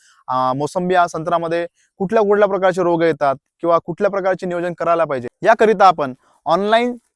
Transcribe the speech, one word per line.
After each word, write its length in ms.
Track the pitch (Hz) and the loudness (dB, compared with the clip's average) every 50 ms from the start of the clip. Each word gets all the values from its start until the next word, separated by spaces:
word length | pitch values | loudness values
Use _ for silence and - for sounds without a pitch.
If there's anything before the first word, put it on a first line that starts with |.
| _ _ _ _ _ | _ _ _ _ _
अ, 260 | - 127 127 131 127 127 | -4 -2 -2 0 -2 -2
मोसंबी 400 | 139 143 - - 190 180 180 185 | -2 -4 -6 -4 -4 -2 0 2
या 140 | 180 175 | 2 0
संत्रामध्ये 600 | 170 - 165 156 175 170 165 170 165 165 170 170 170 _ _ _ _ _ | 0 -2 -6 -6 -2 -2 -2 -2 -2 -4 -4 -4 -6 _ _ _ _ _
कुठल्या 260 | - 196 180 220 226 214 | -8 -6 0 0 0 2
कुठल्या 240 | 196 208 208 208 | 2 4 2 2
प्रकारचे 360 | 196 196 185 185 190 175 185 180 | 2 2 0 0 0 0 2 0
रोग 200 | 175 175 165 165 | 0 2 2 2
येतात 320 | 165 156 - 147 139 135 - _ _ _ - | 0 0 0 0 -2 -2 -2 _ _ _ -6
किंवा 180 | - 170 170 | -2 0 0
कुठल्या 340 | 165 - - 165 - 208 196 | 0 0 -4 -6 -2 -2 -2
प्रकारचे 340 | 196 196 180 190 185 175 190 | -2 0 -2 -2 -2 -2 -4
नियोजन 280 | 180 175 175 170 180 170 | -6 -6 -4 -4 -6 -6
करायला 320 | - 170 165 170 170 160 | -4 -2 0 0 0 0
पाहिजे, 220 | 147 143 127 120 120 _ - - | -2 -4 -6 -6 -10 _ -4 2
याकरिता 440 | 202 220 - 226 214 220 185 202 | 2 2 4 4 2 4 4 4
आपण 260 | 185 170 165 147 131 123 _ _ _ _ _ - | 4 4 2 -2 -6 -6 _ _ _ _ _ -4
ऑनलाइन 500 | 156 160 185 202 208 220 233 240 247 240 233 _ _ _ | -2 0 0 0 0 0 0 0 -2 -6 -10 _ _ _